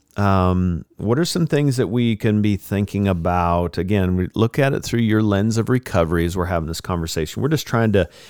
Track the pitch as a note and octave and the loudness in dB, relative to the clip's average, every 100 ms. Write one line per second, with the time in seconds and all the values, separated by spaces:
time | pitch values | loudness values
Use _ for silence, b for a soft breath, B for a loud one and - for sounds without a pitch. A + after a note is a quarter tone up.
0 | _ - G2+ F#2+ F#2 F#2 F#2 E2 - - | _ -2 2 4 4 2 0 -2 -8 -8
1 | F#2 B2+ E3+ F3+ D#3+ D3 D3 B2+ F#2+ A#2+ | -2 0 0 -2 0 2 0 0 0 0
2 | A#2+ G#2+ A2+ G#2+ G#2 G2 - G2 G2+ G2+ | 0 0 0 2 2 0 -2 -2 -2 0
3 | G2 F2 F2 F2+ F2 F2 F2 - F#2 G#2 | 0 0 0 0 2 0 0 -2 -2 0
4 | F#2 F#2 F#2 - A2+ - C3+ G#2+ - A#2+ | 0 0 -2 0 -2 2 0 0 -2 0
5 | A#2 G#2+ G#2+ G2 A2 A2+ G#2 B2+ - F#2 | 2 2 2 2 0 0 0 -2 0 0
6 | E2 F2 E2+ F#2 F2 F2 D#2 D#2+ - F2+ | 0 0 0 -2 -2 -2 -4 -8 -6 -4
7 | E2 - D#2 - C3 D#3 - A#2 A2 G2+ | -4 -4 -6 -4 -2 -2 -2 0 2 2
8 | F2 B | 0 B